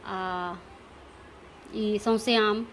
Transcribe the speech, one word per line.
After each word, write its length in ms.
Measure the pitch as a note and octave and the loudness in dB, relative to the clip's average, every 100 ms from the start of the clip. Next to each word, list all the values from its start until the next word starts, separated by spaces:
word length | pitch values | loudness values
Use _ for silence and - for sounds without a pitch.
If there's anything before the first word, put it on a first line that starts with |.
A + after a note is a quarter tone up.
आ 140 | - F#3+ F#3 F3+ F3+ F3 - - - - - - - - - - - | -8 -6 -4 -4 -6 -8 -16 -20 -20 -20 -20 -20 -20 -20 -20 -20 -12
ई 120 | A3 G#3+ G#3 | -4 -2 0
सौंसे 380 | A3+ A3 A3+ | 2 2 4
आम 300 | A#3 G#3+ G#3+ A3+ | 4 4 0 -4